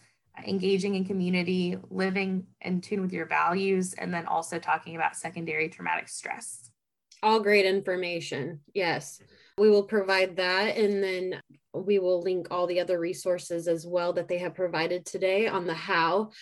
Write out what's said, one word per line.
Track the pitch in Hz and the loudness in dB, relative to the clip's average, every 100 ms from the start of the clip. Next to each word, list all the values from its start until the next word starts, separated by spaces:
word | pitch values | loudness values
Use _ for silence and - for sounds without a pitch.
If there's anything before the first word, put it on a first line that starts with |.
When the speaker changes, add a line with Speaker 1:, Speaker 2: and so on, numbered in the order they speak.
| _ _ _ - - | _ _ _ -14 -6
Speaker 1:
engaging | 190 190 196 202 | -2 2 0 0
in | 196 185 | -2 -2
community, | 196 180 180 175 185 175 185 - | 0 0 0 2 0 0 -2 -6
living | 185 190 190 190 190 185 _ | -2 -2 0 -2 -2 -6 _
in | 180 180 | -4 -4
tune | - 208 | -2 -4
with | 185 | -2
your | 180 156 | -4 -2
values, | 156 160 185 196 190 185 | 0 2 2 2 0 0
and | - 180 | -4 -6
then | 175 - | -4 -2
also | 160 165 170 | -4 -4 -6
talking | 170 165 - | -4 -4 -4
about | 165 156 - | -4 -4 -4
secondary | 165 170 165 156 170 | -8 -8 -6 -2 -4
traumatic | 180 175 160 - | -4 -4 -4 -6
stress. | - - - - - - _ _ _ _ - | -12 -10 -10 -12 -16 -20 _ _ _ _ -2
Speaker 2:
All | 214 220 | 2 4
great | 208 208 190 | 6 6 6
information. | 196 190 185 175 170 147 131 160 156 - | 2 0 -2 -2 -4 -6 -6 -6 -8 -8
Yes. | - 175 156 - - - - - - | -2 0 -2 -6 -16 -20 -20 -10 4
We | 214 | 6
will | 208 | 6
provide | 202 214 190 190 185 175 | 6 0 2 4 2 2
that, | 180 185 214 - | 0 2 2 2
and | 208 202 | 2 2
then | 190 185 185 175 - - _ | 0 -2 -4 -6 -12 -20 _
we | 160 190 202 | -6 2 2
will | 180 180 | 4 2
link | 180 185 170 | 2 -2 -2
all | 180 180 | -2 0
the | 180 | 0
other | 175 180 | 0 0
resources | 170 185 190 175 - 170 170 | -2 -2 -2 -2 -2 -4 0
as | 165 | -2
well | 165 175 175 | -2 0 0
that | 175 170 | 0 -2
they | 175 | -2
have | 180 | -2
provided | 180 180 165 165 180 | -2 -2 0 0 -2
today | 165 185 185 196 220 | -4 -2 2 4 2
on | 190 175 | 0 -2
the | |
how | 160 170 175 165 185 214 - | -4 0 2 4 2 0 -6